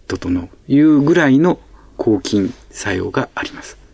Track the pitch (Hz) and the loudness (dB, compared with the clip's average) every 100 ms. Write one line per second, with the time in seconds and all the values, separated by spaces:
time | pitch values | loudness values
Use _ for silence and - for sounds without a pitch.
0 | - 95 87 90 87 - - 139 156 147 | -10 -8 -4 -4 -6 -14 -2 2 4 4
1 | 143 170 147 135 175 - - - - - | 4 2 4 4 2 -2 -8 -20 -16 -6
2 | - 104 - 104 92 - - - 104 92 | -2 -2 0 -2 -2 -6 -18 -12 -6 -6
3 | 92 - 151 - - - - - - | -4 -6 -6 -8 -12 -12 -20 -20 -20